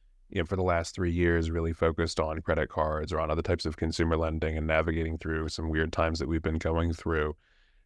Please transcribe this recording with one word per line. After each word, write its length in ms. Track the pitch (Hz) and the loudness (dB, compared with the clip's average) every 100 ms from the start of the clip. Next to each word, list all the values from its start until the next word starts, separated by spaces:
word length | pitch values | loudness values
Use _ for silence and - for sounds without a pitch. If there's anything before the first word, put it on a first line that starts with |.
| _ _ - | _ _ -8
you 120 | 98 | -4
know, 60 | 82 | -2
for 80 | |
the 80 | 92 | 0
last 320 | 92 87 82 | 2 0 0
three 160 | - 90 | -2 0
years, 400 | 85 87 85 80 | 4 4 4 2
really 220 | 82 82 | 0 -2
focused 480 | 82 82 80 82 - | 2 2 2 -2 0
on 200 | 78 78 | -2 -2
credit 280 | - 78 76 | 0 0 0
cards 440 | - 78 76 76 | 0 0 0 -2
or 60 | 78 | -2
on 140 | 80 | 0
other 100 | 78 | 0
types 240 | 78 87 80 | 0 0 -2
of 100 | 78 | -2
consumer 400 | 80 78 82 80 | -2 0 2 2
lending 400 | 80 80 80 78 | 0 0 -2 -2
and 80 | |
navigating 540 | 78 80 80 80 80 80 | 0 2 2 0 -2 -4
through 300 | 80 80 78 | -4 -4 -4
some 220 | - 80 | -4 -2
weird 220 | 78 78 | 0 0
times 280 | 73 82 78 | 0 0 0
that 80 | 69 | 0
we've 120 | 80 | 0
been 180 | 80 80 | 0 -2
going 340 | 80 82 85 | 0 0 0
through, 420 | 80 - 80 76 - _ _ _ _ | -2 -2 0 0 -4 _ _ _ _